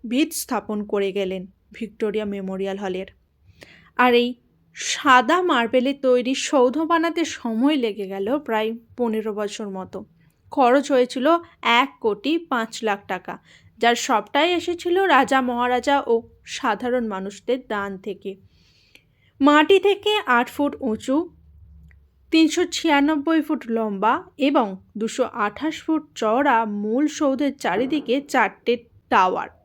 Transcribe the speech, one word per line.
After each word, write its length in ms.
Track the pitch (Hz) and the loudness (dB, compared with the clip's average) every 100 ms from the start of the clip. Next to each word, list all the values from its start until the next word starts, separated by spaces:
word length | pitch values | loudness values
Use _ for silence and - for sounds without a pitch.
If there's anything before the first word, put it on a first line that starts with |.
| 226 | -2
ভিত 240 | 240 320 | -2 -2
স্থাপন 440 | - - 226 196 208 | -4 -6 -6 -4 -8
করে 280 | 208 208 196 | -4 -2 -2
গেলেন। 320 | 196 190 190 185 _ _ | -2 -4 -6 -10 _ _
ভিক্টোরিয়া 540 | - 220 _ 214 208 208 | -14 -14 _ -4 -4 -6
মেমোরিয়াল 520 | 202 190 190 196 190 | -8 -8 -6 -6 -6
হলের। 300 | 202 185 190 _ _ _ _ _ - - _ - | -6 -8 -10 _ _ _ _ _ -20 -20 _ 2
আর 160 | 247 | 4
এই 220 | 240 240 247 _ _ _ | 4 2 -4 _ _ _
সাদা 680 | - - - 294 254 233 349 | -12 -8 -2 6 6 6 2
মার্বেলে 520 | 359 269 233 254 254 | 2 0 2 2 0
তৈরি 420 | 277 262 247 240 269 | -2 2 2 2 -4
সৌধ 420 | - 294 247 277 | 0 2 2 2
বানাতে 480 | 320 339 330 339 320 | 0 2 2 -2 -4
সময় 500 | - 240 220 269 302 | -4 -6 0 2 2
লেগে 320 | 226 202 190 | -2 -4 -8
গেল 320 | 196 196 285 | -4 -2 -4
প্রায় 380 | - 220 220 226 _ - | -2 -2 -2 -6 _ -4
পনেরো 360 | 240 220 220 | -2 -2 -4
বছর 360 | 208 208 208 208 | -6 -6 -6 -10
মতো। 360 | 190 185 190 214 _ _ _ _ | -10 -12 -14 -16 _ _ _ _
খরচ 400 | - 247 269 277 | 2 4 4 4
হয়েছিল 360 | 269 247 269 262 339 339 _ | 2 2 0 2 2 -2 _
এক 360 | 226 233 269 - | 2 2 2 -2
কোটি 360 | 226 202 269 330 | -4 -2 -2 -4
পাঁচ 460 | 339 247 226 - | -2 -4 -4 -4
লাখ 240 | 214 202 - | -4 -4 -6
টাকা, 300 | 185 - 175 _ - _ _ | -10 -10 -16 _ -20 _ _
যার 180 | 233 240 | 2 2
সবটাই 580 | - 226 214 285 330 | 0 -2 0 0 2
এসেছিল 520 | 349 349 339 349 349 381 | 0 -2 -6 -2 0 4
রাজা 360 | 269 269 269 | 4 4 2
মহারাজা 640 | 247 240 247 247 247 277 - | 0 -2 0 0 2 0 2
ও 140 | 233 - _ - | -2 -2 _ -16
সাধারণ 640 | - 262 208 247 247 226 | -6 -4 -2 -2 -2 -2
মানুষদের 600 | 190 190 202 - 254 262 | -6 -10 -10 -4 -4 -4
দান 300 | 214 202 190 | -6 -6 -8
থেকে। 380 | 208 185 196 190 _ _ _ _ _ _ _ _ _ _ | -12 -10 -12 -14 _ _ _ _ _ _ _ _ _ _
মাটি 380 | 277 294 302 381 | 6 6 6 4
থেকে 380 | 392 403 415 427 - | 4 0 0 -2 2
আট 240 | 240 247 | 2 0
ফুট 260 | - 285 277 | -2 -4 -2
উঁচু, 500 | 262 220 - 277 359 _ _ - - - - - _ _ _ | -6 -6 -2 -2 -2 _ _ -20 -20 -20 -20 -20 _ _ _
তিনশো 340 | 320 320 339 359 | 4 4 2 -2
ছিয়ানব্বই 760 | - 330 285 285 311 285 320 | -2 2 4 4 0 0 0
ফুট 220 | 311 302 240 | 0 -6 -4
লম্বা 560 | 226 220 196 214 294 370 - | -4 -2 0 0 0 -6 -2
এবং 380 | 277 294 214 190 _ 208 | 0 2 0 -6 _ -8
দুশো 260 | 220 - | -6 -2
আঠাশ 600 | 247 - 208 208 311 311 | -4 -2 -6 -4 -6 -6
ফুট 200 | - 311 311 - | -4 -4 -4 -4
চওড়া 500 | 220 233 285 233 226 | -2 2 2 2 0
মূল 420 | 208 208 233 302 | -4 -2 0 0
সৌধের 500 | - 294 269 285 285 | 0 0 0 -2 -2
চারিদিকে 640 | 226 185 262 302 - 262 | -4 -2 -2 -4 -2 -4
চারটে 640 | 277 262 202 - - 233 - _ _ | -2 0 0 -2 -4 -4 -6 _ _
টাওয়ার। 400 | 233 185 185 160 _ | 2 2 0 -8 _